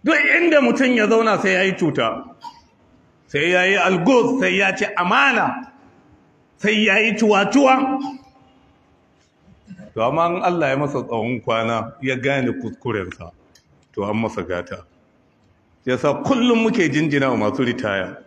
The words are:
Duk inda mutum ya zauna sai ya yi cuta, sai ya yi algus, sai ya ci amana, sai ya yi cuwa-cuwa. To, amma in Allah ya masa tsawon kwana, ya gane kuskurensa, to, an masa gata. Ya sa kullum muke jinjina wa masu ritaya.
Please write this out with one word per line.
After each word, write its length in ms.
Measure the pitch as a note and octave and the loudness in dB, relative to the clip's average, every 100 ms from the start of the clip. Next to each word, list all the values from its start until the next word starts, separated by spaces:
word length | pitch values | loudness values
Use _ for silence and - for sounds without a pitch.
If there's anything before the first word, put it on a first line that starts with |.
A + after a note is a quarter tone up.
Duk 140 | C#4 D#4+ | 2 2
inda 440 | - E4 E4+ D4+ | 2 2 4 4
mutum 320 | B3 A#3 B3+ A#3+ | 2 2 2 2
ya 100 | G#3 | 2
zauna 300 | A3+ A3 F#3+ | 2 2 2
sai 140 | F#3+ | 2
ya 100 | F#3 | 2
yi 100 | F#3+ F#3+ | 0 0
cuta, 480 | E3 C3+ A2+ G#2 - - - - _ _ _ _ _ _ _ | -2 0 -2 -4 -12 -20 -20 -20 _ _ _ _ _ _ _
sai 220 | C#3 D#3+ | -2 0
ya 100 | F3+ F#3 | 2 2
yi 80 | G3 | 2
algus, 640 | F3+ F#3 F3 B3+ - - | 2 2 4 4 4 0
sai 160 | F#3 F#3 | 0 2
ya 160 | G3 | 0
ci 140 | F#3+ G3+ - | -2 -4 -2
amana, 720 | F3 A#3+ C#4 A#3 D3+ - - - - _ _ - _ _ _ _ | 0 2 2 2 -2 -4 -14 -20 -20 _ _ -20 _ _ _ _
sai 300 | G#3 G#3+ G#3+ | -2 2 2
ya 100 | G#3+ | 2
yi 140 | A3 A3 | 0 2
cuwa-cuwa. 800 | A3 G3 G3+ C#4 C4 C4 C#4 C#4+ - - - _ _ _ _ _ _ _ _ _ _ _ _ - - F#3 - | 2 4 4 4 4 4 2 -4 -6 -12 -20 _ _ _ _ _ _ _ _ _ _ _ _ -20 -20 -20 -12
To, 80 | - | -4
amma 240 | A#2 D#3+ E3+ F3 | -2 0 -2 0
in 60 | |
Allah 260 | F3+ F3 C#3+ | -2 0 0
ya 40 | C3+ | 0
masa 260 | C#3+ C#3 | -2 -4
tsawon 360 | A#2+ A#2 A2+ B2 | -6 -4 -4 -6
kwana, 480 | - A2+ A2+ A2+ A2+ - | -2 -2 -2 -4 -6 -8
ya 160 | C3 C3 | -6 -2
gane 320 | C3 C#3 B2 | -2 -2 -2
kuskurensa, 760 | - A#2 F2 B2 G#2+ F2+ - E2 _ _ - _ _ _ | -4 -10 -8 -6 -6 -8 -12 -18 _ _ -20 _ _ _
to, 100 | - | -8
an 120 | G2 G#2+ | -4 -2
masa 240 | A2 G2+ | -4 -6
gata. 440 | F2 F2 F2 F#2 - _ _ _ _ _ _ _ _ _ | -8 -8 -8 -16 -20 _ _ _ _ _ _ _ _ _
Ya 140 | - B2+ | -4 -2
sa 160 | D3 C#3 | 0 -2
kullum 400 | - B3+ B3 A3+ | -2 2 2 2
muke 240 | A3 A3+ D#3+ | 2 2 0
jinjina 400 | C#3+ D#3 C#3+ C3+ | 0 0 0 0
wa 60 | A#2 | 0
masu 260 | G#2 C3+ | -2 0
ritaya. 520 | A#2+ A#2 G#2+ G2 F2+ - | -2 -2 -4 -4 -6 -12